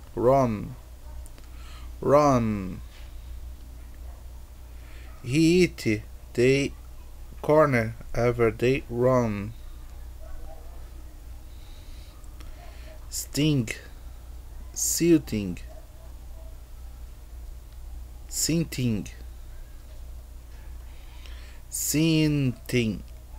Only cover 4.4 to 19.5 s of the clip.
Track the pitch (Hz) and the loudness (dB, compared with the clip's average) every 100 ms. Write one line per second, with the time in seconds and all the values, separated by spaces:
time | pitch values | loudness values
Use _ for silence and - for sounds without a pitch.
4.4 | - - - - - - - - 120 147 | -14 -14 -14 -14 -14 -14 -14 -10 0 6
5.4 | 160 180 170 - 117 107 - - - - | 8 8 6 4 2 2 0 -14 -4 6
6.4 | 123 139 139 - - - - - - - | 8 8 4 -2 -14 -14 -14 -14 -14 -4
7.4 | - 156 147 123 113 113 - - 120 120 | 6 8 8 6 2 -2 -4 2 4 6
8.4 | 113 113 120 135 - 117 123 127 117 104 | 4 6 4 4 0 2 6 6 4 2
9.4 | 107 - - - - - - - - - | -4 -8 -12 -12 -12 -12 -12 -12 -10 -8
10.4 | - - - - - - - - - - | -8 -10 -10 -12 -12 -12 -14 -14 -14 -12
11.4 | - - - - - - - - - - | -14 -14 -14 -14 -14 -14 -14 -14 -14 -12
12.4 | - - - - - - - - - - | -12 -12 -12 -12 -14 -14 -8 -8 -4 2
13.4 | 156 143 107 - - - - - - - | 4 4 2 -4 -10 -14 -14 -14 -14 -14
14.4 | - - - - - - 170 160 - 107 | -12 -12 -10 -4 -2 4 8 8 6 -2
15.4 | 95 82 - - - - - - - - | 0 -4 -8 -12 -14 -16 -14 -14 -12 -12
16.4 | - - - - - - - - - - | -12 -14 -14 -14 -12 -12 -14 -14 -14 -12
17.4 | - - - - - - - - - - | -12 -12 -14 -12 -10 -10 -10 -12 -8 0
18.4 | - 165 156 - 123 104 - - - - | 2 2 2 2 2 2 -2 -10 -12 -12
19.4 | - | -12